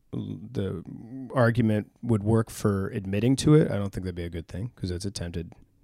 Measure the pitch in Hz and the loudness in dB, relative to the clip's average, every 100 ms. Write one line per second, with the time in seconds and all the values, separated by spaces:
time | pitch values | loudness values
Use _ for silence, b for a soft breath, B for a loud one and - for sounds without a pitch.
0 | _ - 104 101 107 120 98 95 - - | _ -8 -8 -8 -8 -4 -4 -6 -10 -14
1 | 113 131 127 139 117 117 113 107 104 _ | -14 -14 -4 2 4 4 4 2 0 _
2 | 120 113 98 113 110 - 110 98 98 120 | 0 2 4 2 2 0 0 0 -2 -4
3 | 95 98 117 131 - 151 - 101 101 - | -4 0 2 4 6 6 6 0 -4 -6
4 | 92 90 85 85 80 90 120 - 95 87 | -6 -6 -6 -8 -8 -8 -8 -6 -6 -4
5 | 98 95 87 87 85 - - _ | -6 -6 -6 -6 -8 -12 -20 _